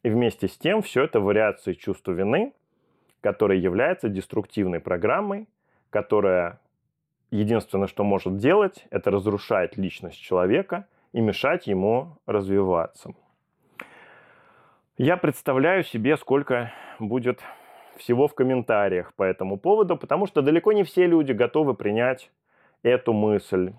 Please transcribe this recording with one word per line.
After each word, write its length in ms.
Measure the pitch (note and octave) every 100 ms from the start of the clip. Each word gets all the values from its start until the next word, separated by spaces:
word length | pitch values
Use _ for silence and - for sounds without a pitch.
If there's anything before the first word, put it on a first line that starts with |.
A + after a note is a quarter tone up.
И 80 | A#2+
вместе 360 | A2 A#2+ - -
с 120 | -
тем 240 | D#3 G#3+
всё 220 | G3+ -
это 160 | D#3+ A2+
вариации 520 | G2 G#2 G#2+ - -
чувства 400 | F2 - F#2+ -
вины, 400 | F2 G2 D3 B3+ _ _ _ _ _ _ _
которое 360 | G#2 G2 G2+ F#2+
является 520 | F2+ F2+ D3 F3+ A#2+
деструктивной 720 | F#2+ - A2 G2 - F#2+ E2+
программой, 680 | - F2 G#2+ D#3+ G#3 G3+ A3 _ _ _ _
которая 720 | - - G#2+ G2 F2+ F2 - _ _ _ _ _ _ _
единственное, 560 | G#2 G#2 A2+ - F#2+ G2
что 180 | -
может 320 | G#2 G2 F#2+ G2
делать, 480 | B2+ G3 G3 - -
это 200 | G2 G2+
разрушать 680 | G2 G2 G2+ - G#2 F2 -
личность 420 | F#2+ - F2+ -
человека 680 | - F2+ F2+ C#3 G3 F3+ G3+ _ _
и 80 | A#2+
мешать 440 | A2 F#2+ C3+ F3 -
ему 520 | F#2+ G2 A#2+ E3 D3+ -
развиваться. 880 | G#2 F#2+ G2 F#2+ E2+ - - - - _ _ _ _ _ - - - - - _ _ _ _ _ _ _ -
Я 180 | B2+ F3
представляю 680 | D#3 - - C3 D3+ F#3+
себе, 340 | - A#2 A2+ D3+
сколько 520 | - C#3 C#3+ B2 A#2 - - -
будет 420 | G#2+ B2 A#2 - - - - - - -
всего 320 | - A#2+ D3
в 60 |
комментариях 800 | - C3 B2+ A#2 G#2+ G2+ F2+ E2+
по 80 | -
этому 340 | F#2+ F#2 F#2+ G2
поводу, 400 | F3+ G#3+ F#3 E3+
потому 300 | - D#3 G3+
что 160 | D#3
далеко 300 | C#3 E3 G#3
не 100 | G#3+
все 220 | F3 - F3+
люди 260 | E3 C#3
готовы 400 | A2 A#2+ D3+ D3
принять 580 | A2+ G#2 A2 B2 C3 - _ _ _ _ _
эту 320 | A#2+ B2 A#2+
мысль. 580 | G#2+ G#2+ G#2 - F#2 F2+